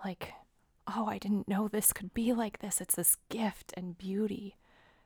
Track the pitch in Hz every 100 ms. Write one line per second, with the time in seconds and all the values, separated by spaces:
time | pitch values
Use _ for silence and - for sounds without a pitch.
0 | 190 180 - - - _ _ _ - 208
1 | 214 202 202 208 - 196 214 214 - -
2 | 185 - 226 233 220 - 208 - 185 -
3 | 175 - - 220 220 - - - 180 175
4 | 190 196 214 196 202 - _ - - _